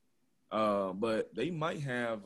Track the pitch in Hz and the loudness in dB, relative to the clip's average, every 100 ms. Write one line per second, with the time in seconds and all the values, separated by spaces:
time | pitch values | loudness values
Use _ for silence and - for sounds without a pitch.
0 | _ _ _ _ - 104 107 101 95 95 | _ _ _ _ -4 2 2 2 0 0
1 | 113 110 - - 151 160 160 185 139 123 | 0 0 0 -2 -2 0 -2 -2 -2 -2
2 | 117 110 | -2 -2